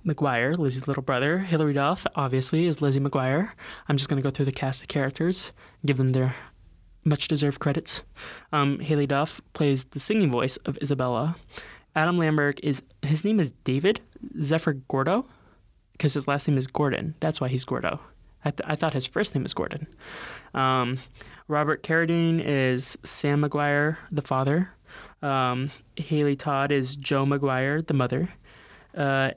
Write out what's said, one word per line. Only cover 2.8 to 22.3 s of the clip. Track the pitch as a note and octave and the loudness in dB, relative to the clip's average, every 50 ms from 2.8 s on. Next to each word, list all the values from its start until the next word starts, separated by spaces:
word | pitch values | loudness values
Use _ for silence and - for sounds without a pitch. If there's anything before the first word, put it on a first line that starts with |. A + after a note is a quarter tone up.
| D3+ | 2
Lizzie | C#3+ C3+ C3+ | 2 2 2
McGuire. | C#3 C#3 - C#3+ B2+ C3 C3+ D3+ G3 A3+ - - - - - - - - | 0 0 0 0 0 2 2 0 0 -2 -4 -12 -18 -18 -18 -10 -4 -2
I'm | D3 | 0
just | C3+ C#3 - | 0 0 0
gonna | D3 C#3 C3 | 0 0 0
go | C#3 | 0
through | C3 - C#3+ | 0 0 -2
the | C3 B2+ | -2 -2
cast | - - C3 C3 - - | -2 -2 -4 -4 -4 -6
of | - | -4
characters, | - D3+ C3+ C#3 C#3 - D#3+ F3 F#3 - - - - - - - - - - | -2 -2 -2 -2 -2 -2 0 0 0 0 -2 -6 -8 -16 -20 -20 -14 -4 0
give | C#3+ C#3 | 0 2
them | B2+ C3 C3 B2+ | 2 2 2 2
their | C3 C3 C3 B2 - - - - - - - - - - - - - - | 2 2 0 -2 -4 -10 -20 -20 -20 -20 -20 -20 -20 -20 -20 -10 -2 0
much-deserved | D#3+ D3 C#3+ - - D#3 C#3+ D3 C#3+ C3+ - | 0 0 0 0 -2 -2 0 0 0 -2 0
credits. | - D3 C#3 E3 - - - - - - - - - - - - - - - | 0 -2 0 0 -2 -2 -4 -4 -4 -8 -18 -18 -18 -16 -16 -18 -10 -2 0
Um, | D3 C#3+ C#3 C#3 - | 2 2 2 2 0
Haley | - D3 D#3 D3 C#3+ | 0 0 0 2 2
Duff | C3+ C#3 C#3 D3 D#3+ - - - - - | 2 2 2 2 0 -2 -8 -14 -10 -4
plays | - D#3 C#3+ C#3 C3 C3 | 0 2 2 2 2 0
the | - - D3+ | -4 -8 -6
singing | - - G#3+ A3 G3 D3 | -4 0 2 2 2 2
voice | B2 A#2+ A#2 C3 - - | 2 2 0 0 -2 -4
of | - - C#3 - - | -6 -6 -6 -4 -2
Isabella. | C3+ D3 C3 C3 B2+ B2 A2+ C3 D#3 E3+ - - - - - - - - - - _ - | -2 -2 0 0 0 0 0 0 -2 -2 -4 -8 -20 -18 -18 -18 -18 -20 -20 -12 _ 0
Adam | D#3 D#3 E3+ F3 F3 | 0 2 2 2 2
Lambert | E3 D#3 D#3 D3+ C#3+ C#3+ C#3 - - | 2 2 4 2 2 2 0 -2 -2
is, | D3 C3+ C3+ - - - _ - | -2 -2 -2 -4 -14 -14 _ -2
his | C#3 D#3 D#3 - | 0 0 2 2
name | G3+ A3 G#3+ | 2 2 2
is | E3 B2+ - _ - | 2 0 -2 _ -4
David | - B2+ C3+ D#3 G3 A3 - - - - - - - - - D3+ | -2 0 2 2 2 2 0 -2 -16 -20 -16 -16 -10 -6 -4 0
Zephyr | C3+ D#3 D#3+ - - C#3+ | 2 2 2 2 0 -2
Gordo, | C3+ B2+ - - C3+ C3+ D#3 F#3 A#3 C4 - - - - - - _ _ _ _ _ _ _ _ - | -2 -4 -4 -2 0 2 2 2 0 0 -4 -10 -20 -20 -20 -20 _ _ _ _ _ _ _ _ 0
'cause | - D3 - | 0 0 2
his | D3 C3+ - | 0 0 0
last | C#3+ C#3+ - | 0 0 2
name | - D3 C3+ | 2 2 2
is | C3 | 2
Gordon. | C3+ - - D3+ C#3 - - - D#3 D#3 - | 0 -2 0 0 0 0 0 -4 -6 -6 -4
That's | - D#3+ D#3 - | -2 -2 -2 0
why | C#3 B2+ | -2 -2
he's | B2+ B2+ B2+ | -2 -2 -2
Gordo. | - - A#2+ - F2 - D3+ - - - - - - - _ - | -2 -4 -2 -2 -2 -4 -4 -8 -16 -20 -20 -20 -20 -12 _ -4
I, | D3 | -4
th-, | D3 - - - | -4 -4 -4 -4
I | D3+ | -2
thought | - - D#3 D3 | -2 -2 -2 -2
his | C#3 B2+ | -2 -4
first | - - - G#3 - - | -4 -2 -2 -2 0 0
name | C#3+ B2 | -2 -2
was | - - | -2 -2
Gordon. | - E2+ - - D3 D3+ - - - - - - - - - - - - - - | -4 -4 -4 -6 -8 -10 -12 -16 -18 -20 -16 -16 -14 -14 -14 -16 -16 -14 -8 -2
Um, | C#3+ C3 C3 C3 C3 B2 A#2+ C3 C3 - - - - - - - - - - | 0 2 2 2 2 2 0 -2 -4 -8 -12 -20 -20 -20 -20 -20 -14 -6 -2
Robert | D3+ D3 D3+ D3 D#3 - - | 0 0 2 2 0 -2 0
Carradine | - D#3+ E3 E3+ E3 E3+ E3+ E3 E3 | 0 2 2 2 2 2 2 4 4